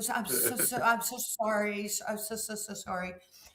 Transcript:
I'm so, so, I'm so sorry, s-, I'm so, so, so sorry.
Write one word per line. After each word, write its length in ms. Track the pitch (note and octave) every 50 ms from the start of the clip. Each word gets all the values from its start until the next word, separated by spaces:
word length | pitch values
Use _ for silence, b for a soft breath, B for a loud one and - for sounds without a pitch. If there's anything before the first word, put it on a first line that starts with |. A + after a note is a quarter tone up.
| A3 -
I'm 160 | - - A3
so, 300 | - - - - - B3
so, 220 | A#3 - - B3+
I'm 240 | - - A3+ A#3 A3
so 160 | - - B3+
sorry, 680 | B3 - - - - A3 A3 G#3+ G#3 G#3 G#3 G#3 G3+ G#3
s-, 160 | G#3 - - -
I'm 100 | - G#3+
so, 180 | G#3 G#3+ - A3+
so, 200 | A3 - - A3
so 180 | G#3 - - G3+
sorry. 400 | G3 - G#3 F#3+ F3+ F3+ F#3 F3+ F3+ B B B B B B B